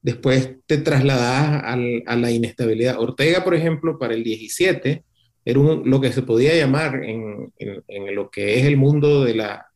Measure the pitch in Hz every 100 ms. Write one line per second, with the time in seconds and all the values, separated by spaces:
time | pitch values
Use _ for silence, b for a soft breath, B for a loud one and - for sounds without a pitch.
0 | 135 120 131 131 131 - _ 151 160 139
1 | 135 131 120 131 151 147 - 123 120 117
2 | 117 120 120 117 113 - 117 110 123 110
3 | 120 131 147 180 180 170 165 156 160 151
4 | 123 113 113 110 110 - 180 165 131 160
5 | _ _ _ _ - 127 147 156 131 135
6 | 135 135 127 117 139 165 139 139 156 131
7 | - 113 110 104 - _ 107 98 - 101
8 | 98 101 98 - 101 110 139 143 135 147
9 | 147 143 131 110 107 101 -